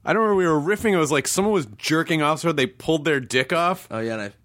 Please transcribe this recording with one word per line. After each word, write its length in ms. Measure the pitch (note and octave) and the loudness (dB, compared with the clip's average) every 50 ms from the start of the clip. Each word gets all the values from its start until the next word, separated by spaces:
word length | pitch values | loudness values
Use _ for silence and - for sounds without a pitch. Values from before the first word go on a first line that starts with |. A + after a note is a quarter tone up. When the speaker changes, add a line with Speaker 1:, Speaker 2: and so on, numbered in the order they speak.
| _ | _
Speaker 1:
I 80 | - | 0
don't 100 | E3 G#3+ | 0 2
remember, 140 | A3 G#3+ G3+ | 2 2 2
we 100 | F#3+ F3+ | 2 4
were 140 | E3+ D#3 D3+ | 2 2 2
riffing. 320 | C#3+ E3+ G#3 G3+ - A3 | 2 0 -2 0 0 2
It 60 | G3 E3+ | 2 2
was 140 | D#3 C#3 | 2 2
like 160 | D#3 C#3 - - | 0 0 0 0
someone 240 | - F3+ G3 G#3+ G#3+ | -2 0 0 2 0
was 120 | F#3 C#3 G#2+ G#2 | 0 -2 -4 -12
jerking 440 | - - - D3+ D#3+ D#3+ - E3+ D#3 | -10 -2 0 0 0 0 0 0 0
off, 180 | D3+ D3 D#3 C#3+ | 2 0 0 0
so 120 | - E3+ | -2 -2
they 140 | D#3+ C#3 B2+ | 0 0 0
pulled 380 | - - _ - - D#3+ D#3+ C#3+ | -2 -2 _ -2 -2 -2 0 2
their 160 | D#3+ D3+ C3+ | 0 0 0
dick 320 | B2+ G#2 B2+ C3 B2+ - | -2 -2 -2 -2 0 0
off. 340 | F3+ E3 E3+ F3 F#3 - - - | 0 0 0 0 -2 -4 -8 -10
Speaker 2:
Oh, 100 | - A2+ | -8 -6
yeah, 140 | A2+ A2+ A2+ | -6 -6 -6
and 80 | A2 | -6
I 100 | G#2 G2+ - _ | -8 -10 -12 _